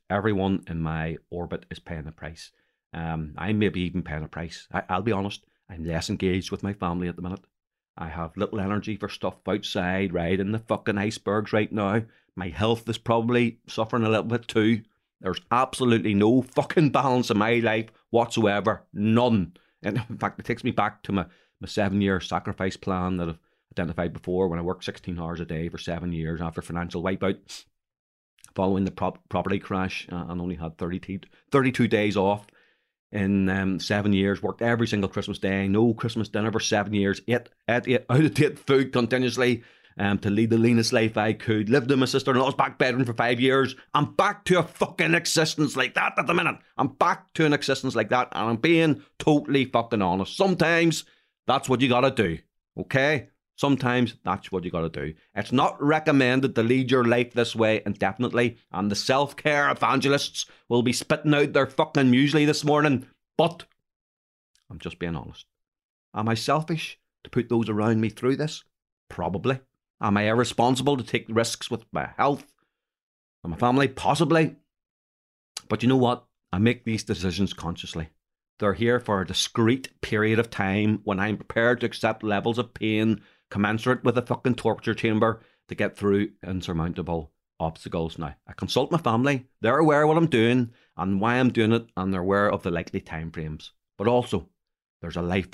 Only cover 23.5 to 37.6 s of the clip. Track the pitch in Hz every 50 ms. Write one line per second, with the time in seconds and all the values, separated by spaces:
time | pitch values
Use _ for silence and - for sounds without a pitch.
23.5 | _ _ _ _ - - 87 78 85 - 85 85 - - - - 90 90 95 90
24.5 | 82 85 85 87 90 - - - - - - 95 87 85 85 82 85 82 85 82
25.5 | 85 78 82 85 82 80 - - 82 82 85 87 85 80 80 80 82 80 85 82
26.5 | 82 - - - 82 87 87 85 - 90 82 95 95 92 95 95 104 - _ -
27.5 | - - - _ _ _ _ _ _ _ _ _ _ _ _ _ _ _ _ -
28.5 | - - 95 95 98 95 98 92 85 - 98 90 - - _ - - 92 - 95
29.5 | 98 98 - - 101 95 92 92 - - - - 90 87 85 - 87 87 87 90
30.5 | 90 78 82 80 80 - 92 85 87 95 - - 95 92 - - _ _ _ -
31.5 | - 139 131 131 123 - 120 107 117 107 104 107 92 101 92 98 101 104 - _
32.5 | _ _ _ _ _ _ _ _ _ _ _ - - 104 98 98 101 98 95 92
33.5 | 95 98 95 95 95 85 - - 104 104 101 104 101 95 98 98 101 90 - 95
34.5 | 95 - 117 120 120 117 117 117 110 101 98 95 - 104 98 - 101 - - 95
35.5 | 98 98 98 98 98 107 113 120 113 113 - 117 - 113 104 - - 107 104 110
36.5 | 101 110 - - 110 101 101 101 107 104 98 98 95 - - - 120 123 - -
37.5 | _ _